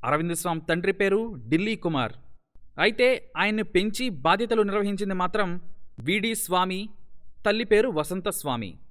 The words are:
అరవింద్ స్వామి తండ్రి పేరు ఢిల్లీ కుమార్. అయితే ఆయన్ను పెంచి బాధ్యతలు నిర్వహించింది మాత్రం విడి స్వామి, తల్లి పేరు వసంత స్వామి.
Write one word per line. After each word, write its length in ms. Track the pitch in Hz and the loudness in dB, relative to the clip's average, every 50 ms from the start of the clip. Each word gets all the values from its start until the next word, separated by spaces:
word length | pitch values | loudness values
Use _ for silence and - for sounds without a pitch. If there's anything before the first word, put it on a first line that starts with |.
| - | 0
అరవింద్ 300 | 226 143 151 160 170 170 | 0 0 0 0 0 -2
స్వామి 260 | 160 - 180 165 160 | -2 -2 -2 -4 -4
తండ్రి 320 | 160 - 165 170 175 196 190 | 0 -2 -2 0 2 -2 0
పేరు 420 | - 202 196 196 214 226 233 208 131 110 110 | 2 2 2 2 2 0 -2 -8 -10 -4 0
ఢిల్లీ 280 | 139 165 196 220 226 | 0 2 2 0 -2
కుమార్. 360 | - - 175 160 135 123 110 - - - - - - _ _ _ - - - - - | -2 -2 -2 0 0 -2 -2 -4 -10 -14 -16 -18 -18 _ _ _ -20 -20 -16 -2 2
అయితే 540 | 156 208 226 208 247 254 262 - - - - | 2 2 4 4 4 4 4 0 -4 -8 -2
ఆయన్ను 280 | 160 180 208 214 214 214 | 0 0 2 2 0 -2
పెంచి 440 | - - 180 190 214 202 - - - | 2 2 2 2 2 -2 -2 -4 -4
బాధ్యతలు 540 | 185 135 131 160 175 196 233 214 233 220 208 | -4 0 2 2 4 4 2 0 2 2 2
నిర్వహించింది 520 | 202 196 208 202 202 202 190 208 196 190 | 2 2 0 0 0 -2 -2 -2 -2 0
మాత్రం 460 | 185 180 180 - 214 202 180 175 - - - - - - - - - | 0 0 0 2 0 0 0 0 -2 -2 -4 -6 -6 -8 -12 -10 -6
విడి 360 | 113 135 185 208 190 226 226 | -2 0 2 2 2 2 0
స్వామి, 540 | 214 - - 180 180 185 185 185 185 202 220 - - - - - - - - - - - | -2 -2 2 2 2 2 2 0 -4 -6 -8 -10 -12 -12 -12 -12 -12 -12 -12 -12 -2 2
తల్లి 180 | 214 208 220 233 | 2 2 2 4
పేరు 240 | 190 220 208 226 262 | 6 6 6 6 4
వసంత 400 | 196 151 151 - 180 190 175 202 | 2 0 -2 -2 -2 -4 -2 -4
స్వామి. 480 | 180 - - 143 131 120 110 92 80 - - - | -4 -4 -2 -2 -2 -2 -4 -6 -10 -12 -16 -18